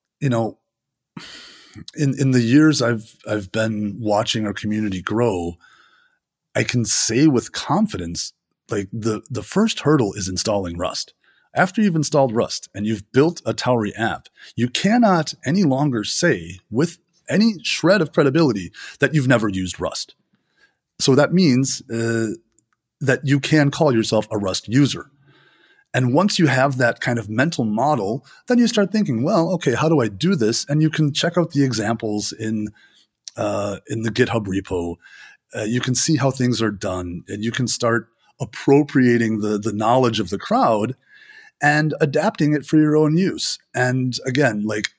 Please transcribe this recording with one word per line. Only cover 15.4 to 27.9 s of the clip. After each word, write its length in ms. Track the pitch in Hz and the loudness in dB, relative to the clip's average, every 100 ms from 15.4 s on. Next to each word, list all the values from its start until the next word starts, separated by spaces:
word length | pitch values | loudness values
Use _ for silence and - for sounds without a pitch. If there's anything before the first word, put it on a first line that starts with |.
| - | -2
any 180 | 180 | 2
longer 400 | 175 131 147 117 | 2 2 0 -2
say 560 | 104 - 175 104 82 92 - | -4 -2 0 0 -4 -16 -6
with 300 | 107 170 - _ _ - | -2 -2 -4 _ _ -4
any 260 | 139 226 185 | 2 2 0
shred 380 | - - 170 202 | -6 -2 2 2
of 100 | 156 | 2
credibility 600 | - 143 139 156 104 87 - - - | 2 2 4 2 0 -6 -14 -18 -4
that 140 | 143 | 0
you've 140 | 151 127 | 2 4
never 220 | 123 107 | 4 2
used 300 | 95 92 - | -2 -4 -4
Rust. 360 | 87 - - _ _ _ _ _ _ _ _ - | -8 -8 -12 _ _ _ _ _ _ _ _ -4
So 160 | - 131 | 2 4
that 180 | 143 | 4
means, 480 | 180 180 123 131 - - | 4 4 4 0 -4 -8
uh, 460 | 113 113 113 113 - _ _ _ _ _ - | -6 -2 -2 -2 -6 _ _ _ _ _ -6
that 200 | 131 135 | 0 0
you 160 | 139 139 | 2 0
can 320 | - 156 139 | 2 2 2
call 220 | - 156 | 2 2
yourself 340 | 117 107 110 - | 2 2 0 0
a 60 | 110 | -4
Rust 300 | 98 92 - | -4 -6 -2
user. 420 | 120 143 85 - _ _ _ _ _ _ _ _ | 2 2 0 -12 _ _ _ _ _ _ _ _
And 200 | 131 123 | -2 2
once 260 | 135 202 - | 2 2 2
you 80 | 156 | 2
have 300 | 131 139 127 | 2 0 2
that 240 | 123 - | 0 0
kind 180 | - 120 | -2 -4
of 100 | 104 | -2
mental 360 | 107 151 165 113 | -2 0 0 -2
model, 600 | 104 139 | 0 0